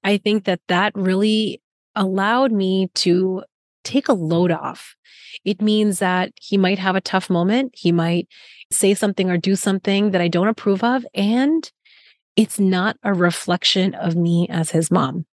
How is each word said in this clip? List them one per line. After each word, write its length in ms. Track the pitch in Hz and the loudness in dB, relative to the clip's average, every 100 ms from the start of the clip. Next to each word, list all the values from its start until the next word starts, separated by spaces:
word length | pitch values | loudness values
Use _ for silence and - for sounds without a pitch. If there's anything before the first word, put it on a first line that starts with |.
I 140 | 202 202 | 0 0
think 280 | 214 214 | 0 0
that 160 | 196 180 - | 0 -4 0
that 260 | 180 208 | 0 0
really 640 | - 185 190 214 220 214 - _ _ _ | 0 0 0 2 0 -2 -6 _ _ _
allowed 580 | 214 190 190 202 240 269 | -4 -2 0 0 2 2
me 360 | 214 190 190 190 | 0 0 0 -2
to 480 | - 180 175 185 185 - _ _ _ | -2 0 2 0 -4 -10 _ _ _
take 240 | - 269 - | -4 -2 0
a 60 | |
load 360 | 208 156 165 180 | 0 0 2 2
off. 440 | 160 139 - - _ _ - - - | 0 -6 -12 -20 _ _ -20 -20 -10
It 160 | - 202 | -6 -2
means 380 | 214 214 208 185 | 0 2 0 0
that 340 | 185 180 180 _ | 0 0 -2 _
he 160 | - 196 | -2 0
might 220 | 185 196 | 2 0
have 180 | 190 190 | -2 -2
a 40 | |
tough 280 | - 190 - | -2 -4 0
moment. 440 | 175 180 240 269 | 0 2 0 -2
He 180 | - 175 | -2 0
might 360 | 170 165 175 170 - - - - | 2 0 -2 -4 -16 -20 -20 -6
say 240 | - 196 | 0 2
something 360 | 196 208 196 185 | 2 0 0 0
or 60 | 175 | 0
do 200 | 190 196 | 0 0
something 540 | 208 190 - 196 208 | 0 -2 0 0 2
that 100 | 185 | 0
I 80 | 175 | 0
don't 200 | 175 202 | 0 0
approve 360 | 226 208 190 | 0 -2 0
of. 220 | 233 254 240 | 0 -2 -4
And 560 | - 202 233 277 320 - _ _ _ _ _ _ - | -4 0 2 2 0 -4 _ _ _ _ _ _ 0
it's 220 | 220 - | 2 2
not 380 | 190 185 202 - | 0 2 -2 -2
a 120 | 208 | -2
reflection 800 | 185 175 - - 180 - 196 190 | 2 0 0 -4 -2 0 0 0
of 220 | - 170 170 | -2 -2 0
me 300 | 170 170 175 | 2 2 0
as 220 | 170 160 | -2 0
his 200 | 165 160 | -2 2
mom. 360 | 180 135 160 156 | 0 0 -4 -12